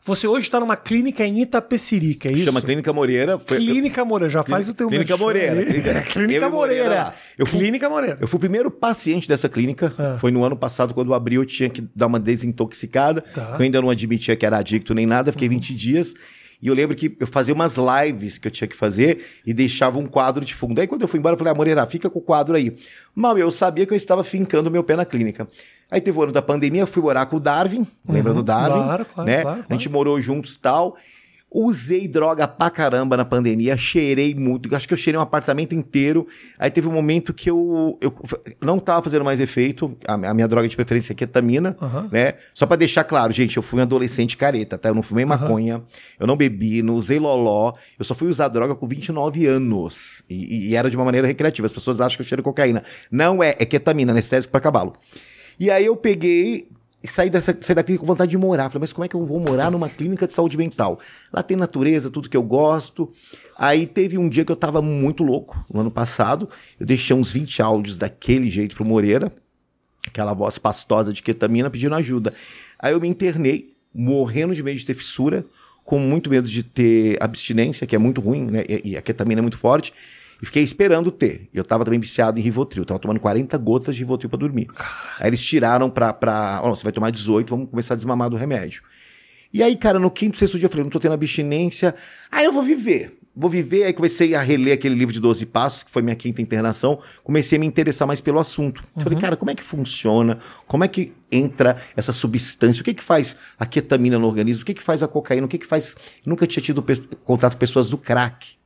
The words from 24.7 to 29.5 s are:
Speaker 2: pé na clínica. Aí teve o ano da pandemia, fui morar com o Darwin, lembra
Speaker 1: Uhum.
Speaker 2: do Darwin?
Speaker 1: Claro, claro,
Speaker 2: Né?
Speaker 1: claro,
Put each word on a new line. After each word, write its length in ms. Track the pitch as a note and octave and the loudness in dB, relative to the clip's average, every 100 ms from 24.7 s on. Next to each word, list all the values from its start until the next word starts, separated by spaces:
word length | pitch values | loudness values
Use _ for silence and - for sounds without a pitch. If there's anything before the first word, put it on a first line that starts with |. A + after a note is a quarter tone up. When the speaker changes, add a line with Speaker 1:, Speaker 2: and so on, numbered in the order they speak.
| E3+ | 0
Speaker 2:
pé 140 | E3+ D#3+ | 0 0
na 80 | F3 | 0
clínica. 420 | B2 A2 G#2 A2 - - _ _ | 0 -2 -4 -12 -12 -20 _ _
Aí 120 | F#3 | -2
teve 180 | F#3 D#3 | 0 0
o 40 | |
ano 100 | D3 | 0
da 80 | C#3 | -2
pandemia, 440 | C#3 D3 C#3+ E3+ F#3 | -2 0 0 0 0
fui 160 | - | 0
morar 240 | D#3 C3 C3 | 2 0 0
com 100 | D#3 | 0
o 20 | |
Darwin, 480 | D3 D3 F#3+ A3 A3+ _ - | 0 2 0 -2 -4 _ -2
lembra 280 | D#3 G#2+ | 0 2
Speaker 1:
Uhum. 60 | A#2 | 0
Speaker 2:
do 40 | |
Darwin? 400 | A2+ A2 C#3 C#3 | 2 0 2 2
Speaker 1:
Claro, 220 | C3+ F3 A3+ | 0 -2 -6
claro, 240 | - F3 | -6 -2
Speaker 2:
Né? 120 | C3+ | 0
Speaker 1:
claro, 220 | D3 | -2